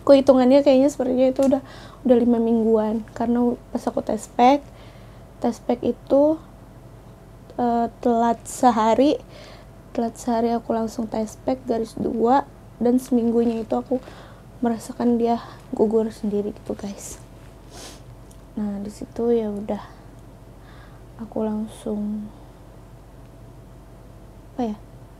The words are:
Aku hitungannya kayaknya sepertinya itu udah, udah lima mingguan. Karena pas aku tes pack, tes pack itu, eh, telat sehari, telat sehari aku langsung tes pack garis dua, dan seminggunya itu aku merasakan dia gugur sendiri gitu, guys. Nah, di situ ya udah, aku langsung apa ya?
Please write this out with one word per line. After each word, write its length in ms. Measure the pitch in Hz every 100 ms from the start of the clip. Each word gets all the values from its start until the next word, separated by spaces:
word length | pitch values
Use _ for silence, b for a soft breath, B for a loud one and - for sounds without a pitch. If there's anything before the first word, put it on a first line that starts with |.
Aku 120 | - 277
hitungannya 440 | 269 254 247 277
kayaknya 240 | 285 262 285
sepertinya 360 | - 254 254 262
itu 100 | 262 269
udah, 160 | 269 - B B B
udah 140 | 254 240
lima 200 | 240 233
mingguan. 640 | 226 233 220 220 214 220 214 -
Karena 400 | 240 240 240 240 -
pas 120 | 247 -
aku 160 | -
tes 240 | - 214 - -
pack, 240 | 247 285 - B B B B B B -
tes 160 | 240 233
pack 160 | - 240 240
itu, 500 | 233 - 269 294 320 - - - - - - - - - - - -
eh, 320 | 240 233 226 -
telat 400 | 254 233 233 233
sehari, 800 | - - 247 226 220 226 285 - - B B B B - -
telat 240 | - 233 226
sehari 320 | - 226 233 233
aku 180 | -
langsung 320 | 226 226 - 220
tes 320 | 220 220 - -
pack 160 | 262 254
garis 240 | 226 226 -
dua, 480 | 202 226 226 277 - - - -
dan 160 | 233 247
seminggunya 640 | 254 247 233 233 233 226
itu 140 | 220 247
aku 240 | 247 254 - B B B B -
merasakan 560 | 233 220 - - 240 233
dia 240 | 233 233 B B B -
gugur 340 | 214 226 220
sendiri 460 | - 208 208 208 -
gitu, 180 | -
guys. 480 | 208 202 202 - - - - - - - B B B B - - - - -
Nah, 240 | 208 202
di 40 | 202
situ 440 | - - - 233 233
ya 160 | 214
udah, 320 | 202 214 208 B B B B - - - - B B B B - -
aku 240 | 220 -
langsung 840 | 220 214 220 - 226 208 208 214 208 - - - - - - - - - - - - - - - - - - - - - -
apa 240 | - 233 208
ya? 20 | - - -